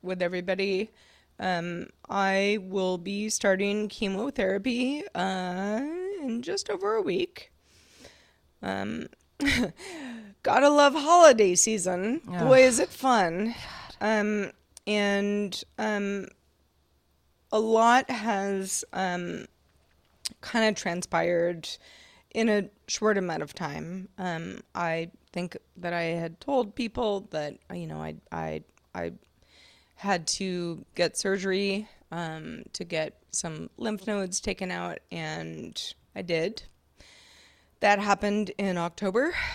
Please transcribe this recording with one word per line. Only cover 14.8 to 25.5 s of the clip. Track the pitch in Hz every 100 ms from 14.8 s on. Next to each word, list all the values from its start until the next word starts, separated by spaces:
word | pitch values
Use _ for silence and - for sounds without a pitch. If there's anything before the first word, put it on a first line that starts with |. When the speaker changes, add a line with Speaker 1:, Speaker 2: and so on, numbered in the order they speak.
| -
Speaker 1:
and, | 208 202 202 202 208 202 - - -
um, | 214 208 202 202 - - _ _ _ _ _ _ _ _ _ _ -
a | 214
lot | 220 220 233 247 262
has, | 233 220 202 202 196 190 - -
um, | 180 185 180 175 170 - _ _ _ _ _ _ _ - -
kinda | - 240 220
transpired | - 190 175 - 170 170 170 175 170 - - - - - - _
in | - 226
a | 208 190 _ -
short | - 214 202
amount | 180 160
of | 151
time. | - 160 156 160 190 185 -
Um, | 185 165 165 - - -
I | 170 165 170 - _
think | 180 175